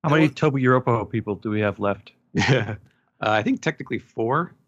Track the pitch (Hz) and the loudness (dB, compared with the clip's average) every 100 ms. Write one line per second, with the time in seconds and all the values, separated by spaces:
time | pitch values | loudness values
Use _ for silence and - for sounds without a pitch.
0 | 156 156 156 - 156 135 127 127 127 117 | 2 2 2 2 0 2 2 2 2 0
1 | 104 113 107 95 110 107 104 101 101 98 | 0 -6 -4 -6 -4 0 0 0 -2 -2
2 | - _ _ - - 131 104 107 _ _ | -8 _ _ -2 2 2 0 -8 _ _
3 | _ _ 110 107 113 269 156 160 147 107 | _ _ 0 0 0 -2 -2 -6 -8 -8
4 | - - 113 143 175 _ | -8 -4 0 0 -2 _